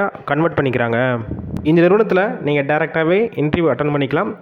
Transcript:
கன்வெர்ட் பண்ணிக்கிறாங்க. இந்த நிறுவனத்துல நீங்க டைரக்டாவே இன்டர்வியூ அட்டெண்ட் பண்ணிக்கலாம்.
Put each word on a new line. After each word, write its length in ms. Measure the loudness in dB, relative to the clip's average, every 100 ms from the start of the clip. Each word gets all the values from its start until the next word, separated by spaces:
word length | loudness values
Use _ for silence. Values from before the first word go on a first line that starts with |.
| 0 -4 -4
கன்வெர்ட் 280 | 0 0 0
பண்ணிக்கிறாங்க. 400 | 0 0 0 0 0 -2 -6 -10 -8 -4 2
இந்த 100 | 4
நிறுவனத்துல 400 | 6 4 4 2 0 -2 -2
நீங்க 140 | -2 0
டைரக்டாவே 460 | -2 0 0 2 2 0 -2
இன்டர்வியூ 300 | -2 0 0
அட்டெண்ட் 240 | 0 0 0
பண்ணிக்கலாம். 360 | 0 -2 -4 -8